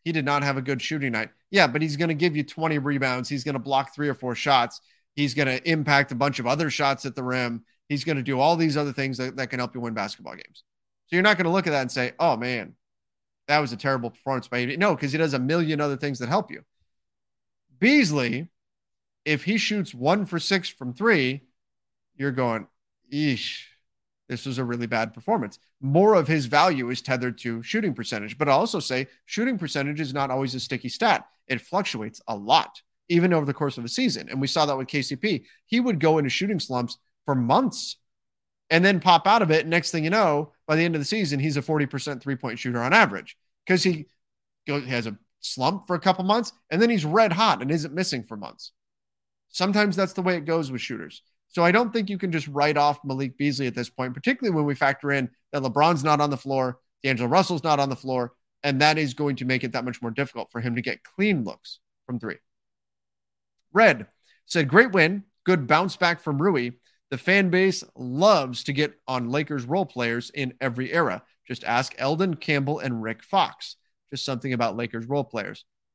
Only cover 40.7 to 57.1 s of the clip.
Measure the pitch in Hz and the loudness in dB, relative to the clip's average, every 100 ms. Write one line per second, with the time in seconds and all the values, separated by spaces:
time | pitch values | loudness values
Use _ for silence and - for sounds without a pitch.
40.7 | 156 170 160 139 220 170 139 151 143 - | 2 2 0 -2 -2 0 0 0 -2 0
41.7 | 156 143 139 - 131 139 131 131 117 127 | -2 -2 -4 -8 -8 -6 -6 -6 -6 -4
42.7 | 120 123 208 190 98 - - _ _ - | -2 2 4 4 0 -12 -20 _ _ 0
43.7 | 185 185 156 - _ _ _ _ _ - | 2 2 -2 -6 _ _ _ _ _ -6
44.7 | 143 123 120 113 101 _ _ - - 131 | -6 -4 -4 -4 -10 _ _ -8 -2 -2
45.7 | 190 - 175 196 185 185 226 226 - - | -2 -4 0 2 2 2 0 -2 -10 -4
46.7 | 165 233 220 151 202 214 165 220 120 131 | 2 2 2 2 4 4 4 2 2 0
47.7 | 165 151 156 180 127 110 110 76 - - | -2 -2 -4 -4 -4 -8 -12 -14 -16 -20
48.7 | _ _ _ _ _ _ _ _ - 185 | _ _ _ _ _ _ _ _ -4 0
49.7 | 202 208 175 190 190 185 175 151 165 139 | 2 2 2 -2 -2 -2 -2 0 -2 -2
50.7 | 123 - 113 78 - _ _ _ - 170 | -6 -8 -10 -12 -18 _ _ _ 2 4
51.7 | 202 240 233 196 190 190 160 147 143 147 | 4 2 -2 -4 -4 -4 -4 -4 0 2
52.7 | 151 147 143 139 131 135 - 143 131 127 | 4 2 2 -4 -4 -6 -2 -2 -2 -4
53.7 | 120 120 - 127 131 233 262 226 156 147 | -4 -6 -6 -6 -4 -4 -2 0 0 0
54.7 | 131 139 139 143 139 123 _ _ 143 131 | 0 0 0 -2 -2 -2 _ _ -6 -2
55.7 | 139 160 165 147 147 147 139 135 135 127 | 2 4 4 2 2 2 -2 -2 -2 -2
56.7 | 123 _ _ 135 | -4 _ _ -2